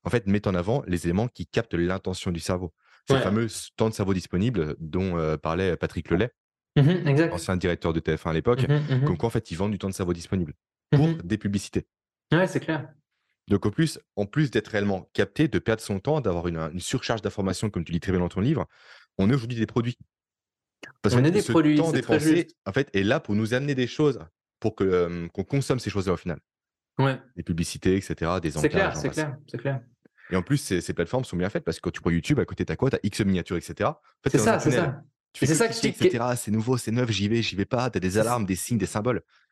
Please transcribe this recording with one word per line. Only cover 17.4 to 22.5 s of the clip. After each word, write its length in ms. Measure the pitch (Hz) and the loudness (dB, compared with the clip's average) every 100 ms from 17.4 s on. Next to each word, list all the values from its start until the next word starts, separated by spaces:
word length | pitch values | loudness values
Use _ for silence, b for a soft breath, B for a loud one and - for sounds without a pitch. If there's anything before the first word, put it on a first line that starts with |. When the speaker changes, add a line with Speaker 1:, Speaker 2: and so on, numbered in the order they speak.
| 95 87 107 | -2 -2 -4
Speaker 1:
comme 120 | 90 | -4
tu 80 | 80 | -4
dis 80 | 85 | -4
très 120 | - | 0
bien 100 | 90 | 0
dans 80 | 87 | 0
ton 100 | - | 0
livre, 280 | 117 147 82 b b b b - | 0 0 -4 b b b b 0
on 120 | 98 | 2
est 40 | |
aujourd'hui 240 | 135 113 120 | 2 -2 -4
des 80 | 107 | -2
produits. 320 | - 120 - - _ _ _ _ _ _ _ - - | 0 -2 -6 -14 _ _ _ _ _ _ _ -20 -2
Parce 140 | 104 120 | 2 4
Speaker 2:
On 60 | |
Speaker 1:
que 60 | 147 | 4
Speaker 2:
est 40 | |
des 100 | 202 | 2
Speaker 1:
ce 100 | - | 2
Speaker 2:
produits, 240 | 170 151 151 | 4 6 4
Speaker 1:
temps 160 | 165 | 4
Speaker 2:
c'est 100 | 143 | 0
très 160 | 117 151 | 2 2
Speaker 1:
dépensé, 180 | 156 165 | 4 4
Speaker 2:
juste. 200 | 165 | 2